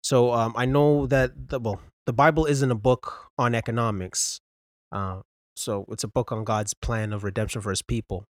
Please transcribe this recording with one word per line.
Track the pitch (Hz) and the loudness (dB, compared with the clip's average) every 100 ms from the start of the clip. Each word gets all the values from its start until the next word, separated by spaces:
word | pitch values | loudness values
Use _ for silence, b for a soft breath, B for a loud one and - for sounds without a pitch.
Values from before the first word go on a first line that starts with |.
So, | - 131 123 | 2 4 4
um, | 120 113 113 | 4 0 0
I | 127 | 2
know | 139 147 147 135 | 4 4 4 2
that | 135 127 - 127 | 2 2 -2 -8
the, | 139 | -4
well, | 113 98 - _ - | -4 -6 -10 _ -4
the | |
Bible | 117 151 156 156 | 4 4 6 2
isn't | 139 135 | 2 2
a | 117 | 2
book | 113 127 - - - - | 2 2 0 -14 -14 -2
on | 120 117 | 0 0
economics. | 110 117 117 101 92 - - - _ _ _ _ _ | -2 -2 -2 -2 -6 -4 -6 -6 _ _ _ _ _
Uh, | 98 95 92 - _ _ - | -6 -6 -8 -14 _ _ -12
so | - 101 101 | -6 -6 -6
it's | 107 | -8
a | 107 | -4
book | 127 120 | -2 -2
on | 110 | -4
God's | 110 107 107 | -2 -2 -2
plan | - - 113 107 | -6 -4 -4 -4
of | 104 | -4
redemption | 101 98 107 117 | -6 -4 -4 -4
for | 101 | -4
his | 95 | -6
people. | - 117 - 92 98 | -4 -6 -4 -10 -10